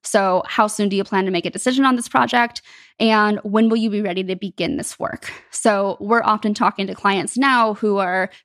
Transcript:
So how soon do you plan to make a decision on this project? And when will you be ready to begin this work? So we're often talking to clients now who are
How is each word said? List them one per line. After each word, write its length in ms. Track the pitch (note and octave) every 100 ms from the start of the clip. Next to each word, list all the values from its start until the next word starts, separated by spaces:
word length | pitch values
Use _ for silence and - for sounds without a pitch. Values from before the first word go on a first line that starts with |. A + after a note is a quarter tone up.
So 400 | - G#3+ G3 F#3 -
how 200 | - G#3+
soon 220 | - G3+
do 80 | F#3+
you 80 |
plan 200 | F#3+ G3 F#3+
to 40 |
make 160 | F3+ E3+
a 40 |
decision 340 | F#3 - B3+
on 100 | C4+
this 140 | B3 A#3+
project? 520 | C4 A#3+ B3 A#3+ - - - - -
And 400 | A3 G#3+ G#3 G#3
when 240 | G#3+ G#3 A3+
will 80 | A3+
you 120 | A3
be 140 | G3+
ready 220 | G#3 F3
to 100 | F#3+
begin 420 | F#3 G3 - E3+ -
this 220 | - -
work? 340 | - - - - -
So 440 | - A3+ G3+ G3 -
we're 240 | G3+ A#3
often 300 | - G#3+ A3
talking 340 | G#3 G3+ - G3
to 60 |
clients 440 | F#3 G3+ G3 - -
now 360 | C#4 B3+ A3+
who 240 | G#3 G#3+ G3
are 320 | F#3 F#3 F#3 -